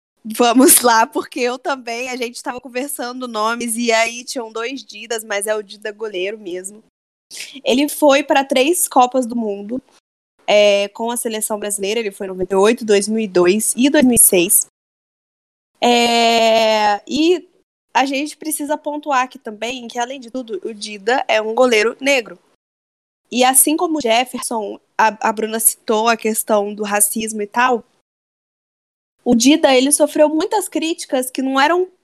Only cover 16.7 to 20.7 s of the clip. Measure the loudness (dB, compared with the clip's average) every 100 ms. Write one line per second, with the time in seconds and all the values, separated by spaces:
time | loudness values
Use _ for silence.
16.7 | 2 2 0 -2 0 2 0 -4 _ _
17.7 | _ _ -2 -2 -2 -6 -8 -8 -6 -4
18.7 | -6 -6 -8 -2 -2 -2 -6 -16 -10 -10
19.7 | -10 -10 -8 -8 -8 -12 -12 -10 -10 -10